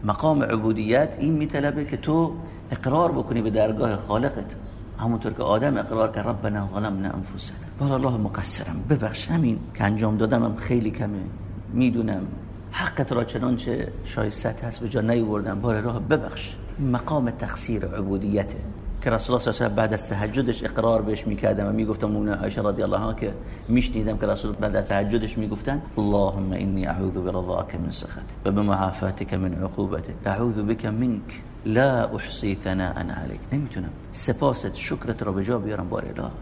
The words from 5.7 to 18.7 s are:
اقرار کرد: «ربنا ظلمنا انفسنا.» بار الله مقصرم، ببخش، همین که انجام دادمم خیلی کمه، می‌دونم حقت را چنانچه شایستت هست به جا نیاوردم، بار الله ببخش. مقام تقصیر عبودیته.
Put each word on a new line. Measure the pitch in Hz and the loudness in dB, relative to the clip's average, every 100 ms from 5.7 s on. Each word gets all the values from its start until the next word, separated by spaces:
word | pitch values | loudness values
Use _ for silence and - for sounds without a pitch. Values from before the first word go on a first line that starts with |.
| 123 | 0
اقرار | 107 110 110 | 0 2 2
کرد: | 107 104 | 2 -2
«ربنا | 107 110 104 98 | -2 0 0 -2
ظلمنا | 95 107 95 95 | -2 -2 -2 -2
انفسنا.» | - 92 - - - - - | -4 -6 -8 -10 -10 -12 -2
بار | 139 | 0
الله | 135 131 120 | 2 2 2
مقصرم، | 107 107 95 - - 82 113 | 0 -2 -4 -4 -4 -4 2
ببخش، | 147 110 110 - | 2 2 -4 0
همین | 170 139 107 - | 2 4 2 -4
که | - | 0
انجام | 101 107 110 107 | 2 4 2 4
دادمم | 110 120 117 107 | 4 4 2 0
خیلی | - 123 107 | 0 2 2
کمه، | 104 104 101 98 - - - - | -2 -4 -4 -6 -8 -10 -10 -4
می‌دونم | 113 127 117 104 98 95 - - - - | 2 4 4 0 0 -4 -6 -10 -12 -10
حقت | - - - 135 | -4 -4 0 0
را | 120 | 2
چنانچه | 113 117 123 120 - 120 - - - | 0 0 0 0 0 -2 -2 -6 -6
شایستت | - 107 104 117 110 | 0 0 0 -4 -2
هست | 120 113 | -6 -4
به | 117 | -2
جا | 120 | 2
نیاوردم، | 110 117 107 104 95 98 | 4 4 4 0 0 0
بار | 120 110 | 2 2
الله | 113 117 | 0 -2
ببخش. | 101 151 107 - - - - - 139 | 2 2 2 -8 -8 -8 -8 -2 0
مقام | 120 - 151 120 | 0 2 0 0
تقصیر | 117 104 - - 110 95 | -2 -6 -6 -2 -2 -2
عبودیته. | 92 95 98 101 101 101 - - | -2 0 0 2 2 0 -4 -8